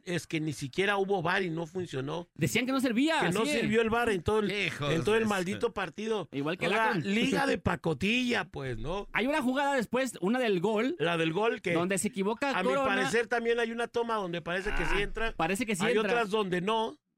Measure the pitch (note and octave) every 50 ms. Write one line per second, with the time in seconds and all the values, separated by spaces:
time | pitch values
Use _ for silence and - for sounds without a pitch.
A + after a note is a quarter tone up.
0 | - F#3 F3 E3 - - E3 D#3+ D#3 D#3+ C3+ - C#3+ B2+ - F3 G3 G3+ G3+ G3
1 | G3 F#3+ G3+ F#3 D3+ F3 F#3 G3 - F3 D#3+ E3 E3+ D#3 - F#3 F3+ - D3 C3
2 | C3 C#3+ D#3 F3 F3 - _ - D#3 - - A3+ B3+ B3 C4+ C4+ A#3 C4 G#3+ A#3+
3 | C#4+ D#4+ D#4+ D4 - - F3 G#3 A#3+ D4 D4 - - G#3 G#3+ A3+ A#3 A3 A3 A#3+
4 | A#3+ A3+ G3+ F3+ - G#3 G#3+ G#3+ G#3 F#3 G3 G#3 F#3+ E3 - - C#3+ C#3+ D#3 E3
5 | B2 G3+ G#3+ A3+ A3+ G#3+ G3+ F#3 F3+ F3+ G#3 G3+ A#3 A#3 - G#3 F#3+ D#3+ - -
6 | G#3+ A3+ A3 G3+ D#3+ - - C#3 C#3 D3+ F#3 F3+ - F3 G3+ A3+ A3 A3 A3+ F3
7 | C3 G3 G3+ A3+ G3+ E3 G3 F#3 C#4 - - E3+ - F#3+ F3 - - E3 D#3 B2
8 | F#3 G3+ A#3 B3+ B3+ A#3+ A#3 G3+ E3+ - - D3 C3+ C3 A#2+ G#2+ A#2 D3 F#3 G3+
9 | G3 - - G3 A3 C4+ D4+ D#4 A#3 B3+ B3+ C#4+ C#4+ C#4 C#4 C4 G3+ - - B3+
10 | C4 B3 - - F3 G3 A#3+ B3+ B3 A3 G3 F3 D#3+ A3 A3 G#3 A#3+ C4+ F4+ -
11 | D3+ E3+ E3+ E3 E3 D#3+ D#3+ F#3+ A3 A#3+ B3+ A3 - F3+ E3+ E3 F3 F#3+ G3 F#3
12 | - G3+ - G3 F#3+ G#3 A3+ - C#4+ C#4 C4+ F3+ F#3 B3+ C4+ C#4 C4+ A3+ - B3+
13 | C4 C4+ - A#3 A#3 A3+ A#3+ A#3+ A#3 A#3 A#3 A#3 A#3 A3+ A#3 A#3 A#3 A#3 - A#3+
14 | A#3 A#3 A3+ G#3+ F#3+ F3 E3+ E3+ D#3 E3+ F3 F#3+ F#3 G#3 F#3 - E3+ D3 D#3+ G3
15 | G3+ G3+ - G#3+ A3+ A3+ - - E3 E3 G3 G3 B3+ G#3+ G#3 D#3+ G3+ A3+ A#3+ G#3+
16 | G#3+ G3 A#3+ A#3+ A3+ F#3+ G#3 A3 G3+ F#3 F3 F3+ F3+ G#3 A3+ A3+ A3+ A3+ - -
17 | _ _ _